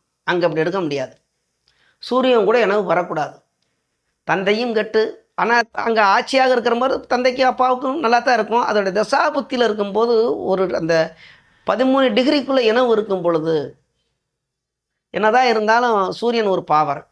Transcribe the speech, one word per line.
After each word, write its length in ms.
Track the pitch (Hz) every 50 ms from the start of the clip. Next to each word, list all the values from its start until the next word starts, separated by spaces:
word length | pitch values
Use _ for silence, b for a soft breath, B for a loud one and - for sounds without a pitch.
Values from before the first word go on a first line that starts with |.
| _ _ _ _ _ -
அங்க 180 | 175 175 175
அப்படி 180 | 170 156 156 160
எடுக்க 180 | 175 175 196
முடியாது. 340 | 175 151 143 139 131 123 - _ _ _ _ _ _ _ _ _ _ _ _ _ _ _ _ _ -
சூரியன் 440 | - 247 254 254 262 247 233 196 185
கூட 80 | 226 247
எனக்கு 320 | 220 190 196 214 196 180
வரக்கூடாது, 440 | 165 175 175 175 170 160 143 143 - - _ _ _ _ _ _ _ _ _ _ _ _ _ _ _ _ _ -
தந்தையும் 480 | 160 185 190 196 208 226 247 247 226
கெட்டு, 260 | 220 208 180 - 220 220 - - - _ _ _ -
ஆனா 180 | 180 220 240 240 233 - - -
அங்க 180 | - 233 226 220 214 196
ஆட்சியாக 480 | 196 208 202 - 262 262 262 254 254
இருக்கிற 200 | 247 220 240 233
மாதிரி 240 | 240 254 262 269 269 - -
தந்தைக்கு 360 | 262 247 254 254 247 262 262
அப்பாவுக்கும் 580 | 254 226 - 254 254 254 247 277 262 262 330 302
நல்லா 160 | 226 240 240
தான் 160 | 233 269 254 220
இருக்கும். 260 | 214 220 220 240 262 -
அதோட 240 | 214 208 196 196 180
தசாபுத்தியில 760 | 208 214 - - 285 320 302 294 277 220 - 277 240 233 220
இருக்கும்போது 460 | 208 208 202 202 196 214 226 240 240 220 226 247 302 - -
ஒரு 200 | - 190 185 190 180 175
அந்த 200 | 170 165 160 165 160 160 175 - B B B B B B B B B _ -
பதிமூணு 400 | 190 214 262 262 262 269 269 247 208
டிகிரிக்குள்ள 480 | 240 254 277 294 294 247 262 269 269 240
இனவு 280 | 220 214 247 254 240 226
இருக்கும் 300 | 214 214 220 190 185 165
பொழுது 300 | 175 170 156 151 165 160 151 139 127 123 _ _ _ _ _ _ _ _ _ _ _ _ _ _ _ _ _ _ _ _ _ _ _ _ _ _ _ -
என்னதான் 360 | 180 208 220 220 254 262 247
இருந்தாலும் 480 | 226 220 208 214 226 240 247 240 220 202 190 185
சூரியன் 400 | 170 - 220 240 240 233 214 202
ஒரு 120 | 185 170 175
பாவர், 380 | - 151 151 156 143 139 - - _